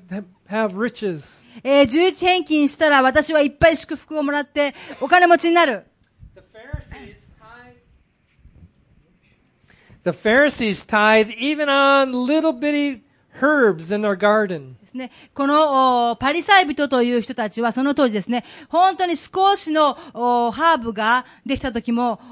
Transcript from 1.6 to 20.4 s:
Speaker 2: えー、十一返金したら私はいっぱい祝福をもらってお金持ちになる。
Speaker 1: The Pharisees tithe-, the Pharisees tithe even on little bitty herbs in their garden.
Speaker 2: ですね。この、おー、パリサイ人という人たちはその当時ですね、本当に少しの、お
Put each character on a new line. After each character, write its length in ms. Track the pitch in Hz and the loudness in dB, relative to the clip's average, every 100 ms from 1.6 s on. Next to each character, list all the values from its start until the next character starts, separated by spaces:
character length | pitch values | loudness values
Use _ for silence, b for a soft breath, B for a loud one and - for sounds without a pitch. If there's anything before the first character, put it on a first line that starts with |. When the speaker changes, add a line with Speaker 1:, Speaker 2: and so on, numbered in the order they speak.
Speaker 2:
え 200 | 262 277 | 0 2
ー、 60 | 269 | 4
十 160 | 302 | 2
一 220 | 370 381 359 | 0 0 0
返 200 | 370 311 | 0 0
金 240 | 311 285 | 0 0
し 80 | - | 0
た 100 | 311 | 2
ら 140 | 285 | 4
私 320 | 262 294 294 | 4 2 0
は 80 | 311 | 0
い 60 | 285 | 0
っ 40 | |
ぱ 160 | - 330 | 2 0
い 80 | 311 | 0
祝 220 | - 311 | -6 -14
福 200 | - 311 | -10 -6
を 60 | |
も 80 | 285 | -4
ら 100 | 285 | -4
っ 40 | 285 | -4
て 300 | 294 285 B B 277 | -4 -4 B B -10
お 80 | 277 | 0
金 180 | 359 349 | 4 6
持 100 | 339 | 4
ち 100 | 339 | 4
に 60 | 339 | 2
な 100 | 311 | 2
る。 220 | 196 - _ _ _ - 185 | -2 -10 _ _ _ -20 -20
Speaker 1:
The 60 | _ | _
Pharisees 640 | 220 254 302 - 415 226 - _ _ 220 240 247 247 _ _ _ _ _ _ _ _ - _ _ _ _ _ _ _ _ _ _ b b b | -20 -16 -16 -16 -20 -20 -20 _ _ -20 -20 -20 _ _ _ _ _ _ _ _ _ -20 _ _ _ _ _ _ _ _ _ _ b b b
tithe-, 60 | 175 | -6
the 60 | |
Pharisees 760 | - 214 247 294 - 220 185 - | -4 0 2 2 0 -4 -4 -2
tithe 520 | 214 214 220 214 226 | 0 4 4 2 -2
even 280 | 269 302 294 | -6 -2 0
on 460 | 277 277 277 269 247 247 | 2 4 2 2 -2 -2
little 280 | 311 320 | 0 0
bitty 480 | 240 294 294 285 233 _ _ _ - | -2 -2 -2 -4 -6 _ _ _ -2
herbs 520 | 277 294 226 165 165 | 0 2 2 0 -6
in 80 | 208 | -4
their 140 | 214 185 | -4 0
garden. 580 | 208 214 202 165 131 123 | 2 2 0 -6 -12 -20
Speaker 2:
で 80 | _ | _
す 100 | 247 | -14
ね。 140 | 247 B B - | -14 B B -6
こ 100 | 277 | 0
の、 640 | 294 311 269 262 247 233 | 2 2 2 2 2 0
お 20 | |
ー、 20 | 233 | -2
パ 160 | 262 | -2
リ 100 | 330 | -2
サ 200 | 370 392 | 2 2
イ 40 | 294 | 2
人 220 | 294 285 | -2 -2
と 160 | 254 | 0
い 80 | 240 | 0
う 100 | 247 | -2
人 140 | - 240 | -4 -8
た 140 | 214 | -8
ち 120 | 226 | -4
は 100 | 233 | -4
そ 120 | 247 | -2
の 100 | 277 | -2
当 140 | 285 254 | 0 0
時 60 | |
で 80 | 208 | -2
す 100 | 180 | -4
ね、 140 | 240 B B B | -6 B B B
本 260 | 330 381 370 | 2 2 2
当 100 | 359 | -4
に 100 | 320 | -4
少 400 | - 381 392 403 | -6 0 0 0
し 160 | 311 | -2
の、 260 | 311 294 - B | 0 0 -2 B
お 360 | 226 240 240 | -4 -2 0